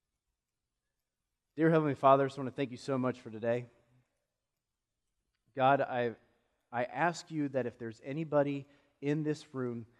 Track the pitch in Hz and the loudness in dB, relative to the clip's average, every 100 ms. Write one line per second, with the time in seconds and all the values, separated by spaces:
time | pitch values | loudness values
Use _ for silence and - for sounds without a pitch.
0 | _ _ _ _ _ _ _ _ _ _ | _ _ _ _ _ _ _ _ _ _
1 | _ _ _ _ _ - 160 160 151 127 | _ _ _ _ _ 2 4 4 2 4
2 | 135 135 135 143 127 131 135 120 - 131 | 6 6 4 -2 -8 -6 -6 -6 -4 -2
3 | 127 - 120 107 117 120 120 _ _ _ | -2 -4 -10 -4 -2 -2 -4 _ _ _
4 | _ _ _ _ _ _ _ _ _ _ | _ _ _ _ _ _ _ _ _ _
5 | _ _ _ _ _ 135 131 139 127 123 | _ _ _ _ _ 2 4 4 2 -2
6 | 120 107 _ _ _ _ - 120 123 127 | -2 -4 _ _ _ _ -10 -6 -4 0
7 | 170 165 - 156 143 131 117 - 117 110 | -2 -2 -8 -4 -2 -2 -4 -6 -12 -10
8 | 139 147 160 147 143 139 139 _ _ - | -10 -8 -2 0 0 -2 -10 _ _ -8
9 | 143 151 151 151 - 135 123 120 113 _ | -2 -2 -2 -4 -6 -6 -6 -6 -12 _